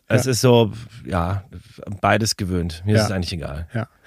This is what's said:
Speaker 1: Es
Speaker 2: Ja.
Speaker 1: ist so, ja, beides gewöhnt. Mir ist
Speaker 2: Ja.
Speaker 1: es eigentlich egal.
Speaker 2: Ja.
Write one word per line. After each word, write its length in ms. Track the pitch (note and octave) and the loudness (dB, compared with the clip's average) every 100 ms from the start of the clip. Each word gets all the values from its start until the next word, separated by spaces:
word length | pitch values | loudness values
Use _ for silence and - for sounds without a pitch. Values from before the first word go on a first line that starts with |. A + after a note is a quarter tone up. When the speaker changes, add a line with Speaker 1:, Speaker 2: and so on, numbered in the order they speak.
| - | 0
Speaker 1:
Es 200 | A#2+ C3 | 0 2
Speaker 2:
Ja. 40 | |
Speaker 1:
ist 100 | A#2 | 2
so, 320 | B2+ A#2+ A2 A2 - - | 6 6 4 -2 -16 -16
ja, 380 | - F2+ E2+ G2 - F2 - - - G2+ | -4 -2 -2 -4 -8 -18 -20 -18 -12 -2
beides 360 | G2+ G#2+ G#2+ - | 2 2 0 -2
gewöhnt. 460 | F#2 F2+ E2+ E2 G2 | -2 -2 -2 -4 0
Mir 80 | |
ist 60 | G#2+ | 2
Speaker 2:
Ja. 60 | G#2 | 2
Speaker 1:
es 40 | |
eigentlich 220 | F#2+ E2+ | -2 -4
egal. 340 | F2 C#2+ D2 E2 | -6 -8 -10 -8
Speaker 2:
Ja. 140 | A#2 - _ | -8 -8 _